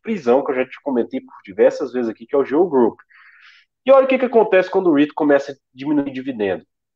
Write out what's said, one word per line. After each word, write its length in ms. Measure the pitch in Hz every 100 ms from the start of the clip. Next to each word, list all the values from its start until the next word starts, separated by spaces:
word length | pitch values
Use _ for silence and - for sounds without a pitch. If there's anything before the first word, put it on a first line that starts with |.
prisão, 420 | - 214 120 127 -
que 60 |
eu 60 | 127
já 80 | 127
te 160 | -
comentei 380 | - 123 113 131
por 140 | - - -
diversas 480 | 95 127 143 139
vezes 180 | 123 117
aqui, 160 | 104 117
que 80 | 143
é 40 |
o 60 | 120
Geo 220 | 139 185
Group. 320 | 139 113 - _ _ _ _ _ _ _ _ -
E 60 |
olha 120 | 269 262
o 40 |
que 100 | 262
que 60 | 254
acontece 440 | 233 214 185 180
quando 220 | 190 180
o 40 | 143
reit 200 | 147 -
começa 380 | 151 139 139
a 20 | 135 _
diminuir 380 | 127 139 147 139
dividendo. 540 | 127 131 120 101 87 - _ _